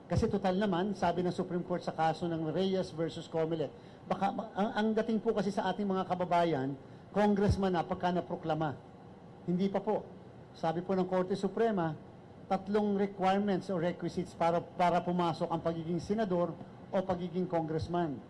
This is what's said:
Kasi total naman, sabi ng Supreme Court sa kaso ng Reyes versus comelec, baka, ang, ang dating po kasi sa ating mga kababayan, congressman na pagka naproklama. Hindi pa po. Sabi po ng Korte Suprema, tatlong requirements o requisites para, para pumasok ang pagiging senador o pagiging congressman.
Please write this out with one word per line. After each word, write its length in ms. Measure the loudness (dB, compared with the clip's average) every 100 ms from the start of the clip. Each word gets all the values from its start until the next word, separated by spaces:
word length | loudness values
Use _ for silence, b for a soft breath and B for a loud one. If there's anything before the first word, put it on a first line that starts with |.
Kasi 240 | 0 2 2
total 320 | 2 2 2
naman, 340 | 2 2 0
sabi 300 | 0 0 2
ng 80 | 0
Supreme 320 | 0 -2 -2
Court 160 | -2 -4
sa 160 | -4 0
kaso 320 | 2 2 -2
ng 240 | -2 0
Reyes 400 | 0 2 0 -2
versus 340 | -2 -4 -4 -6
comelec, 460 | -2 0 0 -2 -6 B B -6
baka, 300 | 0 0 -2 -6
ang, 160 | -2 -2 2
ang 120 | 2
dating 240 | 2 2 0
po 140 | 2
kasi 180 | 2 0
sa 220 | 0 -2
ating 160 | 0 0
mga 180 | 0 0
kababayan, 720 | -2 2 4 4 2 0 -4 B B B 2
congressman 580 | 4 6 4 4 2
na 80 | 0
pagka 320 | 0 -2 0
naproklama. 640 | 0 -2 -6 -2 0 0 -4 -12 -20 -20 -20 -20 -12 -2
Hindi 240 | 2 2
pa 80 | 0
po. 220 | 0 -2 -2 -16 -18 -20 -20
Sabi 320 | -4 -2 -2 0
po 80 |
ng 140 | 0 2
Korte 260 | 2 2
Suprema, 640 | 0 -2 2 2 2 0 -2 -10 -20 -20 -20 -2
tatlong 540 | -2 2 2 4 2
requirements 720 | 0 2 2 4 2 0 0
o 60 | 0
requisites 580 | 0 0 -4 -4 -6 0
para, 240 | 2 2
para 400 | 0 2 4 4
pumasok 480 | 2 2 2 0 -2
ang 140 | 0
pagiging 340 | -2 -2 -2 -2
senador 560 | 0 0 2 2 0 -2 -12 -18 -4
o 20 | -2
pagiging 480 | 0 -2 -2 -2 0
congressman. 720 | 0 0 -2 0 0 0 -2